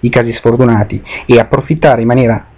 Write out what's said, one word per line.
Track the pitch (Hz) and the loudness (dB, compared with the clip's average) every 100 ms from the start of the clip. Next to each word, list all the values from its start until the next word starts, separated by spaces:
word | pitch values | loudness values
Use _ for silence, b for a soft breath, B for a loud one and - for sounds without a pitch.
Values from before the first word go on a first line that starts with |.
i | 123 | 0
casi | 120 117 | -2 -2
sfortunati | 117 - 117 127 113 104 104 B B - | -2 -2 2 2 2 -2 -6 B B 0
e | 120 | 2
approfittare | 113 139 - 156 156 120 | 2 -2 -2 0 2 2
in | 117 | 2
maniera | 123 120 113 - | 2 2 0 -6